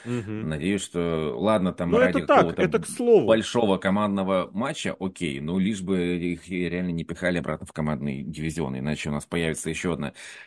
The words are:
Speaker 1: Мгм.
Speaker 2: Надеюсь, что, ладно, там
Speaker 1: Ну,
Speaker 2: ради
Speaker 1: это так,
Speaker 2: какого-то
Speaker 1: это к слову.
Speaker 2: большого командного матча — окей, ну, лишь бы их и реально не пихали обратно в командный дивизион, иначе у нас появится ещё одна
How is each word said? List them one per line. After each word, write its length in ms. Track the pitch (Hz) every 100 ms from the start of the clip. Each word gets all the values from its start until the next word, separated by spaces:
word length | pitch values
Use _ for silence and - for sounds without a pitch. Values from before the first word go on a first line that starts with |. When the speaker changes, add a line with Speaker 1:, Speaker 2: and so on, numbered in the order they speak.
Speaker 1:
Мгм. 440 | 117 120 101 107 78
Speaker 2:
Надеюсь, 340 | 76 85 101
что, 520 | - 87 85 80 78 60
ладно, 340 | 98 107 90
там 180 | - 87
Speaker 1:
Ну, 80 | 226
Speaker 2:
ради 220 | 254 269
Speaker 1:
это 0 |
так, 340 | - 269 85
Speaker 2:
какого-то 80 | -
Speaker 1:
это 160 | 175 214
к 60 | -
слову. 560 | - 240 214 110 110
Speaker 2:
большого 360 | 101 120 110 92
командного 720 | 95 101 104 98 95 95 -
матча — 440 | 95 135 160 95 -
окей, 420 | 95 - 82 67
ну, 180 | 76 92
лишь 240 | 95 104
бы 340 | 92 95 87 90
их 320 | 87 85 -
и 180 | 92 87
реально 220 | 87 90
не 140 | 82
пихали 340 | 80 82 90 87
обратно 280 | 73 78 87
в 60 |
командный 500 | - 76 69 71 69
дивизион, 560 | 69 76 78 78 71 65
иначе 320 | 71 76 76
у 20 |
нас 140 | 73 -
появится 440 | 85 82 73 82
ещё 220 | 80 92
одна 200 | 80 71 - - -